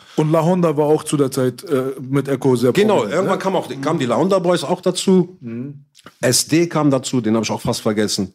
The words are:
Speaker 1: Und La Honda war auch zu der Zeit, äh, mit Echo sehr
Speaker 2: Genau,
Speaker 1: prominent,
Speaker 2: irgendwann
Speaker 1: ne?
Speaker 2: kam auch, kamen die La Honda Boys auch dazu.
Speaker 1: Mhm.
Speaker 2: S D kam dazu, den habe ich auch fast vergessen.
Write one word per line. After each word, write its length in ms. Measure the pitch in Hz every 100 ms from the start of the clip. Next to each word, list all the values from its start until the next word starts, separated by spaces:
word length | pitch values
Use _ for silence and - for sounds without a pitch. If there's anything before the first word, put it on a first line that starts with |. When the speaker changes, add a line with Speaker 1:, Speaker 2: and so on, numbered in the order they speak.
| - -
Speaker 1:
Und 160 | 156
La 100 | 160
Honda 320 | 160 185 170 147
war 80 | 147
auch 180 | 151
zu 140 | - 147
der 120 | 135
Zeit, 320 | 135 127 123
äh, 280 | 185 135 131 135
mit 260 | 123 143 139
Echo 300 | 139 139 123
sehr 160 | 123
Speaker 2:
Genau, 220 | 156 214 180
Speaker 1:
prominent, 140 | 107 151
Speaker 2:
irgendwann 200 | 190 185
Speaker 1:
ne? 60 |
Speaker 2:
kam 120 | 190 175
auch, 120 | - 147
kamen 160 | 143 165
die 80 | 123
La 100 | 113
Honda 220 | 180 190
Boys 260 | 175 175
auch 160 | 139 175
dazu. 560 | 185 180 - 185 175 -
Speaker 1:
Mhm. 420 | 120 117 139 143 _ _ - -
Speaker 2:
S 240 | 127 120 -
D 200 | 160 170
kam 240 | 156 151
dazu, 300 | 131 127 127
den 140 | 107
habe 100 | 113
ich 60 | 110
auch 100 | 104
fast 220 | - 113
vergessen. 500 | 113 107 104 - 92